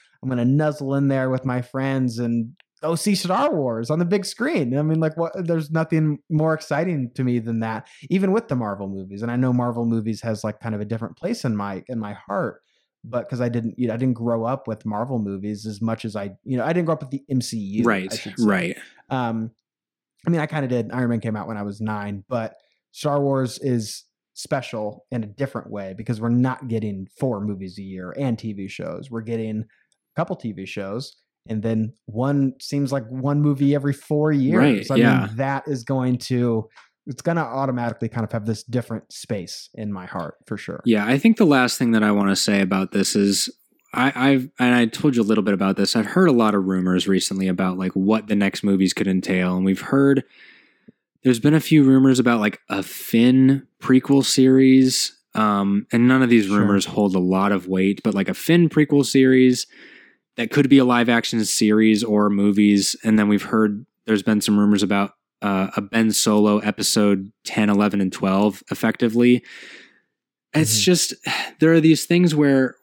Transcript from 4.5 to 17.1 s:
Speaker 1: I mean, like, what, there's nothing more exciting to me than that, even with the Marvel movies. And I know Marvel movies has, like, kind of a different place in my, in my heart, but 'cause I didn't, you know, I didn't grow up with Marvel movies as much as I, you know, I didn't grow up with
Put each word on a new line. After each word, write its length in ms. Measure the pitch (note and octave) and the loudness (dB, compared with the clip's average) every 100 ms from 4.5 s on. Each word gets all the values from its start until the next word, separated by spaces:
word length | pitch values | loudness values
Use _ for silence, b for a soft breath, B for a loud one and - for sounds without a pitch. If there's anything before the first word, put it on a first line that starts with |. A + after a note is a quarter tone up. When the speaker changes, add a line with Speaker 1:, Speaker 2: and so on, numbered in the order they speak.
| D#4 B2+ C3+ | -2 -2 -2
Speaker 1:
I 40 | |
mean, 180 | D#3 D#3+ | 0 0
like, 160 | D#3+ D#3+ | -2 -2
what, 160 | E3 - E3+ | -6 -6 -4
there's 240 | E3 D3 | -4 -2
nothing 480 | D#3+ D#3+ D#3+ D#3 D3 _ | -4 -2 0 0 -2 _
more 240 | D#3 D#3+ | -2 0
exciting 560 | D#3 - D3 F3 D#3+ B2 - | -2 -4 -4 -2 -4 -6 -4
to 80 | |
me 160 | B2+ A#2+ | -2 -2
than 220 | A2+ A2+ | -2 -4
that, 260 | A2 A2 - B C3+ | -4 -6 -12 B -4
even 240 | F#3 G3 | -2 0
with 160 | G3+ A3+ | -2 -2
the 60 | B2+ | -4
Marvel 340 | A2 G2+ G2 | -4 -6 -8
movies. 320 | G2 F#2+ G2 | -10 -12 -10
And 100 | A#2 | -6
I 60 | B2 | -2
know 160 | B2+ | 0
Marvel 320 | B2 A#2+ A#2 A#2 | 0 -2 -2 -2
movies 360 | A#2 G#2+ G#2+ | -2 -4 -6
has, 220 | A#2 A2 | -6 -6
like, 160 | G#2+ G#2+ | -6 -8
kind 160 | A#2+ G#2+ | -8 -8
of 60 | |
a 40 | G#2 | -6
different 300 | A2+ A2 - | -8 -8 -8
place 280 | E3+ - C3+ | -8 -6 -4
in 100 | G#2+ | -4
my, 280 | G2+ F#2+ - | -4 -8 -10
in 120 | A#2+ | -10
my 140 | G#2+ | -10
heart, 460 | G2 - G2 C#3+ - _ _ _ _ A#2 | -12 -8 -4 -4 -8 _ _ _ _ -8
but 240 | B2 A#2 | -8 -6
'cause 100 | B2 | -4
I 80 | A#2+ | -2
didn't, 280 | A#2 A2+ - | -2 -6 -4
you 100 | A#2+ | -4
know, 60 | |
I 40 | A2+ | -2
didn't 180 | C3 A2+ | -2 -2
grow 280 | A#2 A#2 | -4 -4
up 240 | A2+ C3+ - | -4 -6 -8
with 180 | A2 A2 | -10 -8
Marvel 340 | G#2 B2+ B2+ | -6 -4 -4
movies 460 | G2+ G2 G2+ G#2 G#2+ | -4 -6 -8 -8 -10
as 160 | G2+ | -6
much 220 | A2+ A2+ | -6 -4
as 120 | A2+ G#2 | -6 -8
I, 140 | G2+ F#2+ | -10 -12
you 140 | - B2+ | -8 -4
know, 80 | A#2+ | -2
I 80 | |
didn't 120 | E3+ E3 | -2 -2
grow 100 | D#3 | -4
up 60 | |
with 100 | C3+ | -6